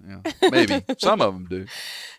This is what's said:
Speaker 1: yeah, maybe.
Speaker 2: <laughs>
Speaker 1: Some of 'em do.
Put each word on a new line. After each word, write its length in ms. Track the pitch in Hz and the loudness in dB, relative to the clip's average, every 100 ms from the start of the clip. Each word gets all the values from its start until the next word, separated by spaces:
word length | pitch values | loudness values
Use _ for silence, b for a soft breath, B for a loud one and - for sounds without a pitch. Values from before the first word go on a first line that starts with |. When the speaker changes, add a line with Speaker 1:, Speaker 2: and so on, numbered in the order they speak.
| 92 | -18
Speaker 1:
yeah, 400 | 95 320 - 370 | -10 -8 0 4
maybe. 340 | 262 339 277 - | 4 4 2 -2
Speaker 2:
<laughs> 80 | 262 | -2
Speaker 1:
Some 220 | 190 214 | 2 4
of 140 | 117 | 2
'em 120 | 95 90 | 0 -6
do. 160 | 92 98 B B B B | -8 -8 B B B B